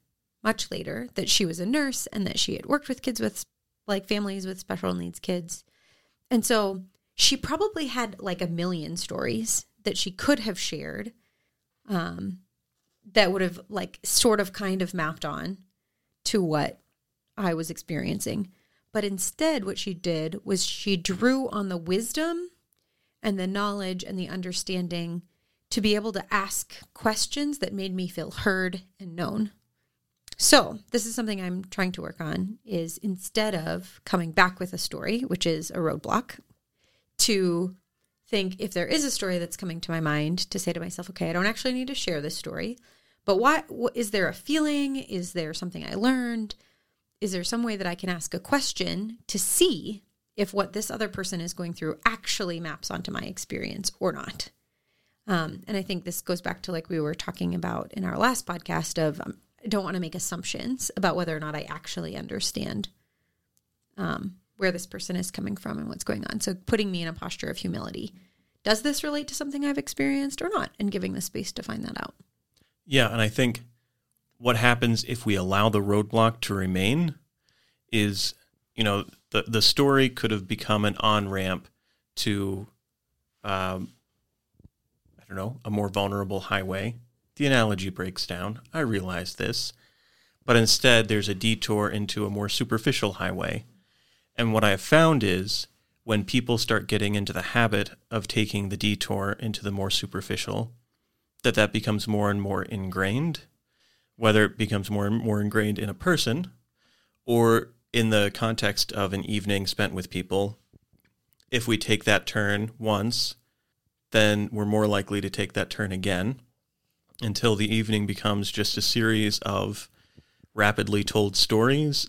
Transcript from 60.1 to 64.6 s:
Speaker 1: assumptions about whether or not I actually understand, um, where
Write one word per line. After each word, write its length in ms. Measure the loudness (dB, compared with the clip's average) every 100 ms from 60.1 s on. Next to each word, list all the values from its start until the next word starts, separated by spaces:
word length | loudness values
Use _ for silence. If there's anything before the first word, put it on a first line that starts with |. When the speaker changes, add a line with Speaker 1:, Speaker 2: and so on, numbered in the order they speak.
| -6
Speaker 1:
assumptions 720 | -6 -6 -6 -6 -6 -4 -4 0
about 180 | 0
whether 220 | 2 0 -2
or 20 |
not 160 | -4
I 120 | -6 -8
actually 480 | -10 -10 -8 -6 -8
understand, 720 | -8 -4 -4 -2 -4 -4 -6 _ _ _ _ _ _ _ _ _ _ -6
um, 400 | -4 -4 -8 -12 _
where 160 | -4